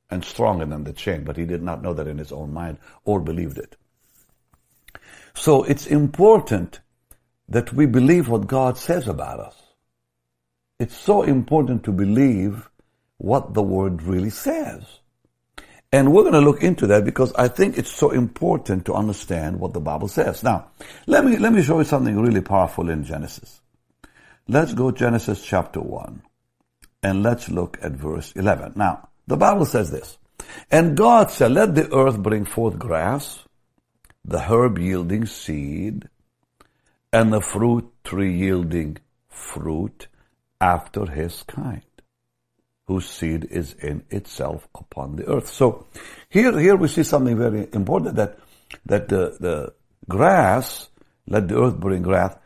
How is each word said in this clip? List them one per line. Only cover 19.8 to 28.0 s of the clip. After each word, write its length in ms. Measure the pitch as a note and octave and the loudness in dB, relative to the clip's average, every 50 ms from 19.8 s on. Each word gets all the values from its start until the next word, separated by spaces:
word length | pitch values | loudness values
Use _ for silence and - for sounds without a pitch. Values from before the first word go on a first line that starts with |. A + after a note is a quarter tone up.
| D2 D2+ D2+ D#2 G2+ | -6 -6 -4 -4 -6
says. 340 | G2 - - - - E2 - | -4 -2 -2 -2 -2 -4 -2
Now, 280 | A2 A#2+ G#2 - - - _ - - - - - - | -2 -2 -2 -2 -4 -10 _ -20 -20 -20 -20 -10 -2
let 180 | - - - C#4 | 2 4 4 4
me, 140 | B3+ A3+ | 4 2
let 160 | - G#3 A#3 A3+ | 2 2 4 4
me 80 | G3 | 4
show 160 | C3+ C#3 E3 | 4 2 2
you 80 | D#3+ D3 | 2 2
something 340 | - D3+ C3+ B2 A2+ G#2 G#2 | 2 0 0 0 0 0 0
really 220 | A#2 A#2+ G#2+ F#2+ | 2 2 2 0
powerful 480 | - - G2 F#2+ F2+ - - F#2 E2+ E2+ | 0 2 2 2 2 2 -2 -4 -4 -4
in 140 | D#2+ D2+ C#2+ | -4 -6 -6
Genesis. 580 | D#2+ D#2 D2 D2+ - - - - - - _ _ _ _ _ _ _ _ _ - _ _ _ _ _ _ _ _ | -8 -10 -10 -10 -12 -14 -18 -20 -20 -20 _ _ _ _ _ _ _ _ _ -20 _ _ _ _ _ _ _ _
Let's 260 | - A#2 D3+ E3 - - | -2 0 0 0 0 0
go 180 | A#2+ C3 B2+ | -2 -2 -2
Genesis 500 | - - A#2+ A#2+ A#2 A2 - - G2+ - | 0 0 0 0 0 0 -2 -4 -6 -6
chapter 380 | - - G2+ F2+ - - - E2 | -4 -2 -2 -2 -2 -2 -6 -10
one, 440 | - - - - - - - - - _ _ _ _ _ _ _ _ _ _ _ _ _ _ _ | -10 -10 -10 -12 -12 -14 -16 -18 -20 _ _ _ _ _ _ _ _ _ _ _ _ _ _ _
and 220 | - F#2+ F#2+ G2 G#2 | -4 -2 0 0 0
let's 240 | A#2 A#2 - - | 0 0 -2 -4
look 300 | - F2 F2 F2 - - - | -6 -4 -4 -4 -6 -8 -10
at 120 | - D#2 C2+ | -10 -10 -8
verse 400 | C2+ | -8